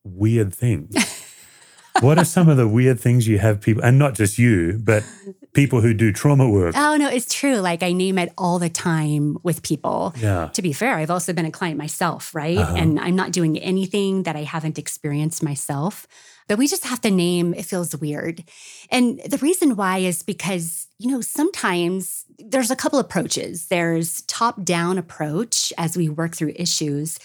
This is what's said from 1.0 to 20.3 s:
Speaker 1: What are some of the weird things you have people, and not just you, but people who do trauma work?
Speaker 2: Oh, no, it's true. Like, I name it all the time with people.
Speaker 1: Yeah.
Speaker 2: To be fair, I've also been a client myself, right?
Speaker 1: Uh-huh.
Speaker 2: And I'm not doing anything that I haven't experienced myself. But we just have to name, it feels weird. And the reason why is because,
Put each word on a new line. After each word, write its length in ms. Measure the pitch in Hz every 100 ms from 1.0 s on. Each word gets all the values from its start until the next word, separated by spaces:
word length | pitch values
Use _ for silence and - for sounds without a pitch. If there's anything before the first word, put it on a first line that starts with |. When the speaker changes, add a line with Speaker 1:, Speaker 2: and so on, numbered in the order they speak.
| - - - - - - _ _ - -
Speaker 1:
What 180 | 123 156
are 80 | 165
some 220 | - 165
of 80 | 143
the 100 | 113
weird 300 | 110 127 123
things 280 | 123 123 110
you 100 | 104
have 220 | 110 104
people, 220 | - 107
and 160 | 120 131
not 160 | 147 107
just 240 | 104 -
you, 400 | 120 101 82 107
but 220 | 110 107 - - 196 190 -
people 280 | - 139 127
who 120 | 113
do 180 | 107 113
trauma 380 | 95 147 143 131
work? 240 | 101 87 143
Speaker 2:
Oh, 200 | 294 302
no, 140 | 285
it's 220 | 247 -
true. 260 | - 285 247
Like, 260 | 185 170
I 80 | 180
name 260 | 180 185 190
it 140 | 175 -
all 180 | 180 180
the 100 | 170
time 680 | 165 180 160 151 147 147 147
with 180 | 175 165
people. 520 | - 156 - - - 160
Speaker 1:
Yeah. 300 | 110 92 80
Speaker 2:
To 80 | -
be 100 | 180
fair, 220 | 139 233 208
I've 160 | 156
also 200 | 175 -
been 120 | 175 160
a 60 |
client 260 | - 180 147
myself, 560 | 151 - 175 135 -
right? 240 | 165 151 175
Speaker 1:
Uh-huh. 180 | - 165
Speaker 2:
And 240 | 165 151
I'm 180 | 175 185
not 140 | 180
doing 260 | 175 165 151
anything 640 | - 190 190 208 196 190
that 120 | 175 151
I 60 |
haven't 360 | 147 165 156 151
experienced 640 | 143 - 151 143 156 160
myself. 640 | 151 139 - 143 160 - - _ - - -
But 100 | 208
we 100 | 285
just 180 | 370 269
have 160 | 247
to 100 | 226
name, 420 | 190 175 175 170
it 120 | 170 -
feels 300 | 190 170 147
weird. 480 | 151 147 - 170 165 - - - -
And 300 | 254 247 208
the 180 | - -
reason 380 | 277 370 311 208
why 240 | 190 190
is 220 | 185 175
because, 640 | -